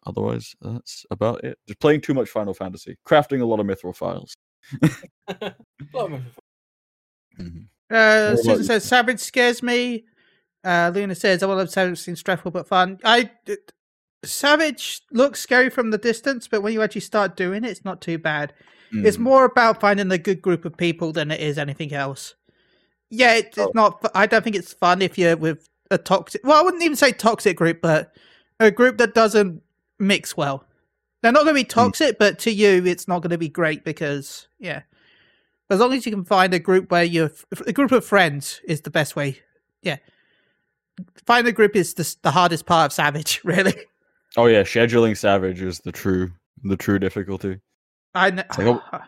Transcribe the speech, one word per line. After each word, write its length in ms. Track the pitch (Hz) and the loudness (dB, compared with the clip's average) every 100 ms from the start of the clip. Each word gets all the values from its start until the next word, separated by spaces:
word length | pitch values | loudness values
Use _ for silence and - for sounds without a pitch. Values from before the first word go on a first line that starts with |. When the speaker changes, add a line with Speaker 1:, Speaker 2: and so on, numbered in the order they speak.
| - | -10
Speaker 1:
otherwise, 480 | 101 104 117 110 - | -6 -4 -6 -10 -16
that's 440 | - 117 - - - | -14 -14 -14 -18 -12
about 320 | 95 107 - | -4 -4 -4
it. 140 | 127 - - | -10 -12 -18
Just 120 | 104 | 0
playing 220 | 151 151 | 0 2
too 120 | - | -2
much 160 | 135 107 | -4 -4
Final 240 | 110 101 | -6 -6
Fantasy, 440 | 92 95 92 - - - | -8 -10 -12 -16 -12 0
crafting 340 | 151 147 135 | 2 2 -2
a 40 | 117 | -2
lot 140 | 110 | -2
of 60 | 101 | -4
Mithril 300 | 95 90 - | -6 -10 -10
files. 400 | 92 90 - - _ _ _ | -10 -10 -16 -20 _ _ _
<laughs> 100 | 127 | -2
Speaker 2:
<laughs> 0 | 156 - - _ - | -2 -2 -18 _ -16
A 240 | 190 208 - _ - 147 | -12 -14 -14 _ -20 -12
lot 120 | 262 196 | -8 -8
of 60 | |
Mithril 100 | 139 | -10
files. 0 | 123 _ _ _ _ _ _ _ _ _ _ - | -14 _ _ _ _ _ _ _ _ _ _ -18
Speaker 1:
Mm-hmm. 200 | 87 85 104 _ - | -18 -18 -20 _ -4
Speaker 3:
Uh, 60 | 226 | 2
Speaker 1:
What 360 | 220 214 214 | 4 4 2
about 60 | 233 | 2
Speaker 3:
Susan 200 | 226 220 | 2 2
Speaker 1:
you? 40 | |
Speaker 3:
says, 200 | 220 220 | 2 -2
"Savage 360 | - 247 233 240 | 0 0 2 -2
scares 440 | - 262 247 247 | -4 0 0 0
me." 420 | 247 240 247 233 - _ _ _ _ _ | -2 -2 -2 -6 -12 _ _ _ _ _
Uh, 280 | 185 170 170 | -2 0 0
Luna 220 | 185 202 175 | -2 -6 -2
says, 280 | 208 180 | 0 0
"I 20 | 196 | 0
will 120 | 190 | -2
have 100 | 185 | -2
Savage 300 | - 185 175 | -2 -2 -4
seems 200 | - 170 | -10 -8
stressful 320 | - 180 185 | -4 -4 -4
but 160 | 175 147 | -8 0
fun." 320 | 185 185 190 | 2 2 0
I, 260 | 226 240 254 _ - | 2 2 2 _ -16
d-, 120 | 202 _ _ _ _ _ _ | -16 _ _ _ _ _ _
Savage 760 | - - 285 302 320 - - - _ | -12 -2 2 2 0 -4 -12 -12 _
looks 280 | 233 277 277 | 0 0 0
scary 300 | - 247 254 | 0 2 2
from 220 | 262 226 | 0 -2
the 60 | 208 | -2
distance, 500 | 233 226 285 254 - | -2 -2 -4 -6 -4
but 140 | 214 | -4
when 120 | 202 | -2
you 80 | 220 | -2
actually 200 | 214 214 | -4 -4
start 340 | - 220 190 185 | -4 -2 -2 -2
doing 280 | 180 202 | -4 -4
it, 60 | 240 | -8
it's 160 | 180 190 | -10 -10
not 160 | 180 | -10
too 160 | - 165 | -8 -6
bad. 360 | 160 151 147 _ _ _ _ | -4 -4 -6 _ _ _ _
It's 260 | 220 208 196 | 0 0 2
Speaker 1:
Mm. 40 | |
Speaker 3:
more 240 | 233 262 254 | 4 4 4
about 360 | 247 226 220 | 4 2 2
finding 300 | 202 202 190 | 2 0 0
a 60 | 185 | -2
good 240 | 202 190 | -2 -2
group 220 | 190 170 170 | -2 -2 -4
of 120 | - | -4
people 340 | 175 165 165 | -4 -2 -6
than 180 | 160 151 | -4 -6
it 80 | 156 | -4
is 160 | 151 147 | -6 -6
anything 360 | 143 139 151 | -6 -8 -8
else. 420 | 143 139 135 - - _ _ _ _ _ _ - | -8 -8 -10 -16 -20 _ _ _ _ _ _ -8
Yeah, 260 | 226 247 226 | 2 4 4
it, 120 | - | 0
it's 100 | - | -4
Speaker 1:
Oh. 140 | 202 226 | -2 2
Speaker 3:
not 260 | 208 - | 2 0
fu-, 80 | 226 190 | -4 0
I 100 | 208 | 2
don't 180 | 226 | 2
think 120 | 233 202 | 0 -6
it's 180 | - | -8
fun 280 | - 180 180 | -2 2 2
if 160 | 180 - | 0 0
you're 180 | 170 165 | 0 2
with 320 | 160 151 _ _ - | -2 -6 _ _ -4
a 60 | 190 | -2
toxic, 440 | - 277 269 - | 0 -2 -2 -4
well, 140 | 262 302 | 4 4
I 40 | |
wouldn't 200 | 359 359 | 4 2
even 120 | 339 294 | -2 2
say 160 | 277 | 0
toxic 460 | - 220 214 208 170 | 2 0 0 0 0
group, 240 | 170 165 | 0 0
but 340 | 165 156 - _ _ _ _ - | 0 0 -2 _ _ _ _ 2
a 120 | 220 | 2
group 260 | 196 254 220 | 4 2 4
that 140 | 240 | 2
doesn't 480 | 233 220 214 196 160 _ _ _ - | 4 4 2 0 -4 _ _ _ -4
mix 380 | 196 190 - - | 0 0 -2 -6
well. 280 | 143 139 _ _ _ _ _ _ | -4 -6 _ _ _ _ _ _
They're 100 | 233 | 4
not 100 | 269 | 4
gonna 100 | 302 | 4
be 120 | 285 240 | 2 0
Speaker 1:
Mm. 40 | |
Speaker 3:
toxic, 480 | 226 214 - 294 - | 2 2 2 0 2
but 220 | 208 165 | 0 2
to 120 | 233 | -2
you, 340 | 202 208 185 180 | 2 4 4 2
it's 220 | 175 - | -2 -4
not 140 | 175 | -4
gonna 160 | 170 170 | -4 -4
be 120 | 165 | -4
great 340 | 165 160 151 | -2 -2 -4
because, 640 | - 147 151 143 139 - - _ | -8 -6 -6 -6 -10 -18 -20 _
yeah. 240 | 190 143 - _ _ _ _ _ _ _ - | -12 -12 -14 _ _ _ _ _ _ _ -2
As 100 | 196 | 2
long 140 | 247 | 2
as 120 | 262 233 | 0 -4
you 60 | |
can 120 | 202 | -6
find 300 | 180 196 185 | 0 2 2
a 60 | 180 | 0
group 300 | 165 185 185 | 2 0 2
where 120 | 175 | 0
you're, 280 | 170 170 156 - - | 2 0 -2 -4 -16
f-, 100 | - - | -10 -4
a 60 | |
group 180 | 220 277 | 0 2
of 140 | 254 - | 2 2
friends 560 | 202 170 143 - - - | 2 2 -2 -10 -12 -6
is 160 | 151 | -6
the 100 | - | -4
best 240 | 160 147 - | -4 -2 -4
way. 260 | 143 131 _ _ _ _ | -6 -8 _ _ _ _
Yeah. 160 | 180 143 _ _ _ _ _ _ _ _ _ - 180 _ - | -10 -10 _ _ _ _ _ _ _ _ _ -20 -20 _ 0
Find 200 | 240 240 | 2 2
a 40 | |
group 240 | 226 208 208 | 2 2 2
is 200 | 160 - | -2 -4
the 60 | |
s-, 140 | 156 - | -8 -4
the 100 | 160 | 0
hardest 340 | 156 175 165 - | 2 2 0 0
part 200 | 170 147 | 2 2
of 80 | |
Savage, 480 | - 147 147 151 - | 0 -2 -2 -6 -6
<laughs> 20 | |
really. 320 | 185 180 190 - - _ _ _ _ - | -2 0 0 -2 -10 _ _ _ _ 2
Speaker 1:
Oh 80 | 120 | 6
yeah, 160 | 107 | 6
scheduling 560 | 98 117 117 117 113 104 | 4 2 2 4 2 2
Savage 440 | 104 98 92 90 | 2 2 0 -4
is 180 | 92 85 | -8 -8
the 120 | 90 | -12
true, 400 | - 98 92 92 87 _ _ | -6 -2 -2 -2 -8 _ _
the 140 | 98 95 | -6 -4
true 220 | - 101 | 0 0
difficulty. 600 | 95 107 98 95 101 95 _ _ _ _ _ 185 | 0 -6 -8 -8 -8 -10 _ _ _ _ _ -2
Speaker 3:
I 140 | 202 | 0
kn- 140 | 180 180 | -2 -8
Speaker 1:
It's 100 | - | -2
like, 100 | 107 | 0
"Oh, 320 | 120 - - | 0 -4 -16